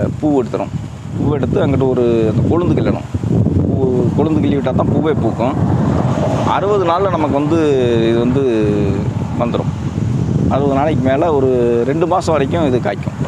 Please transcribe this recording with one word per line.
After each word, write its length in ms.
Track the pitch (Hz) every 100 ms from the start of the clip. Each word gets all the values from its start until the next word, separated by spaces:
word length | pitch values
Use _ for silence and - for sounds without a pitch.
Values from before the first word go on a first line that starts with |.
| 104 -
பூ 220 | 151 143
எடுத்துரும். 260 | 110 95 98 - - - - -
பூ 160 | 123
எடுத்து 320 | 143 - 202 156
அங்கிட்டு 220 | 131 135
ஒரு 440 | 123 120 117 110 110
அந்த 120 | 131
கொழுந்து 340 | 156 175 -
கிள்ளணும். 220 | - - - - - - - -
பூ 460 | - - 131 123 123 147
கொழுந்து 240 | 147 -
கிள்ளி 160 | - 143
விட்டா 180 | 131
தான் 140 | 127 -
பூவே 260 | - 156 143
பூக்கும். 340 | - - 131 - - - - - - - - - 104
அறுபது 360 | 123 190 208
நாள்ல 260 | 175 170 196
நமக்கு 240 | 170 151
வந்து 220 | 139 147 165 151 135 123 117 113
இது 100 | 117
வந்து 240 | 120 127 117 110 107 104 101 - - - - -
வந்துரும். 340 | 120 87 85 - - - - - - - -
அறுபது 260 | 131 143
நாளைக்கு 340 | 135 151 156 131
மேல 240 | 135 170
ஒரு 500 | 143 131 127 120 117 117
ரெண்டு 200 | 156 170
மாசம் 260 | 170 175
வரைக்கும் 340 | 156 135 170 147
இது 140 | 123
காய்க்கும். 320 | - 101 - -